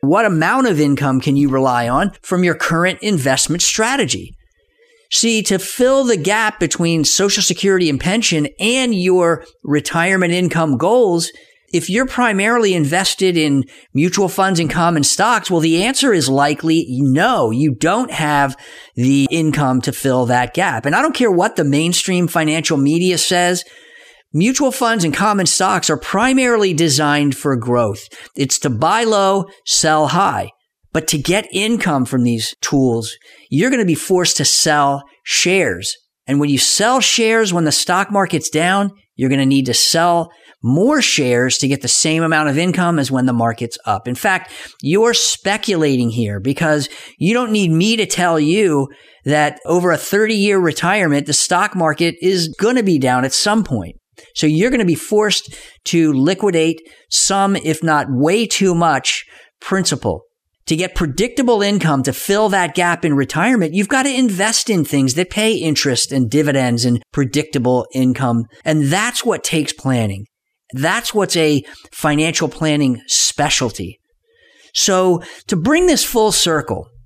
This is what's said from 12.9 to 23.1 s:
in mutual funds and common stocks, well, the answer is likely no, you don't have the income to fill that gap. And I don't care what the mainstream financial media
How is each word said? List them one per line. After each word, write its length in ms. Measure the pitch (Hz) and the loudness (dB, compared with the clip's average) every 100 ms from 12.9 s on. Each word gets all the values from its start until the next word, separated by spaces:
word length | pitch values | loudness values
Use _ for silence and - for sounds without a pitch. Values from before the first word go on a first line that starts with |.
| 170 190 - 190 170 | 0 -2 0 0 2
in 280 | 156 139 131 - - 139 | 2 0 -2 -10 -6 0
mutual 320 | 175 185 190 | 0 0 -2
funds 320 | 185 190 175 | 0 0 0
and 100 | 160 | -2
common 340 | 160 170 165 | 0 0 2
stocks, 460 | 139 - 208 226 - | 0 0 0 0 0
well, 120 | 175 | 0
the 220 | 160 165 | 2 2
answer 300 | 214 269 269 | 0 0 0
is 160 | 190 131 | 2 2
likely 560 | 135 143 147 160 160 131 | 2 0 0 0 0 0
no, 600 | 127 139 131 214 233 120 | -2 2 2 2 2 0
you 240 | 117 156 | 0 0
don't 380 | 120 156 208 254 | 0 0 0 -2
have 460 | - 151 147 139 127 - - - - | -4 0 0 0 -4 -18 -20 -14 -2
the 300 | 127 139 135 | 2 2 2
income 500 | 165 156 147 139 127 | 0 0 0 0 0
to 100 | 123 | -2
fill 340 | 131 135 127 123 | -4 0 0 2
that 280 | 123 123 | 0 0
gap. 320 | - 185 120 143 | -2 -2 -2 -2
And 100 | 180 | 0
I 60 | |
don't 140 | 302 - | 0 0
care 160 | 240 | 2
what 240 | 175 208 226 | 2 0 0
the 80 | |
mainstream 640 | 147 143 165 175 - 180 170 | 0 2 0 -2 -2 0 0
financial 500 | 170 156 156 156 151 | 0 0 0 0 0
media 400 | 139 165 185 | 2 2 0